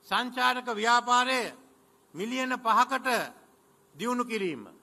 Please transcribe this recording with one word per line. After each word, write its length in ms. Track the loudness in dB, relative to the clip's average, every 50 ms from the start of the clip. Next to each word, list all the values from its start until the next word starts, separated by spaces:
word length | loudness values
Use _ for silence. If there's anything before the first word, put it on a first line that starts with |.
| _
සංචාරක 600 | -2 -2 -2 -2 -2 -4 0 0 0 0 0 -4
ව්‍යාපාරය 840 | -6 -6 -2 2 4 4 4 4 4 4 4 4 2 0 -2 -2 -4 -8 -14 -20 _ _ _ _ _ _ _ _ _ -10
මිලියන 400 | -8 -6 -6 -4 -4 -2 -4 -4
පහකට 500 | -2 0 2 4 4 4 2 0 -2 0 0 0 0 -2 -4 -10 -18 _ _ _ _ _ _ _ _ _ _ _
දියුණු 300 | -6 -4 -2 0 0 -2
කිරීම. 420 | -2 -2 -4 -4 -4 -6 -8 -12 -18 -20 _